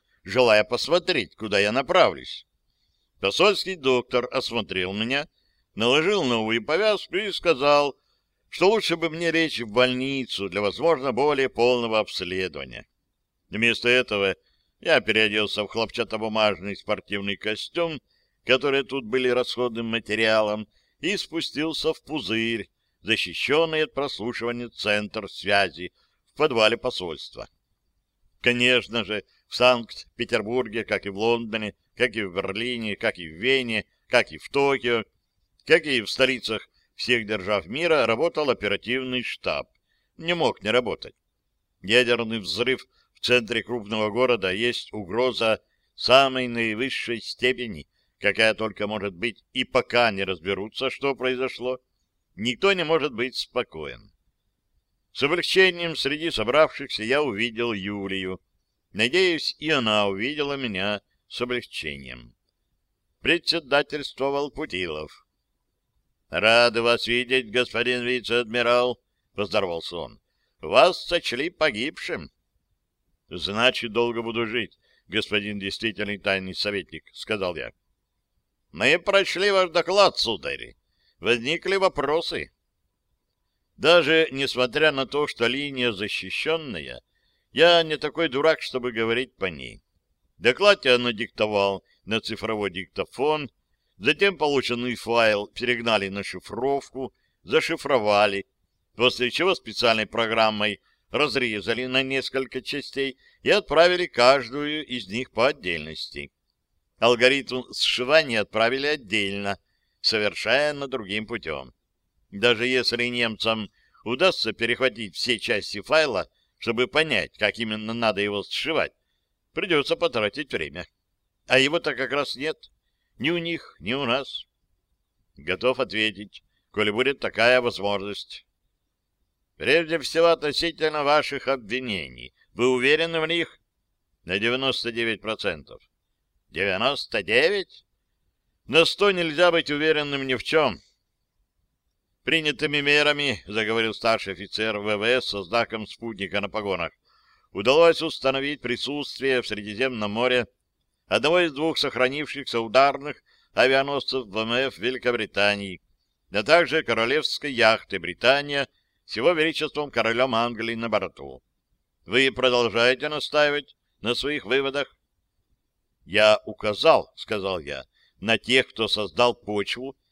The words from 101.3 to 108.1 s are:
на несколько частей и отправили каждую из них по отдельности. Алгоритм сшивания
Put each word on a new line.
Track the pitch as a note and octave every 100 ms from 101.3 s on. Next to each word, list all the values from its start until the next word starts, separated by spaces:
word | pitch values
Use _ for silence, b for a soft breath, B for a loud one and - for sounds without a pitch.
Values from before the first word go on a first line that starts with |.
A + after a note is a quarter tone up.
| B2+ A#2+ G#2+ G2 A#2 B2+
на | B2+
несколько | C3 C3+ B2 C3+ C3 C3
частей | - D3 - C3+ C3+ - b b
и | -
отправили | G3 - D3 F3 F3+ F3+
каждую | - B2 C#3 A#2 C#3 D3 D3+
из | D3 B2 F#2+
них | A2 B2+
по | - B2
отдельности. | C#3+ F#2 E2 D2+ D#2 - C#2+ C#2+ _ _ _ _ _ _ -
Алгоритм | A#2 A#2+ B2+ C#3 A#2+ B2+ -
сшивания | - - - B2+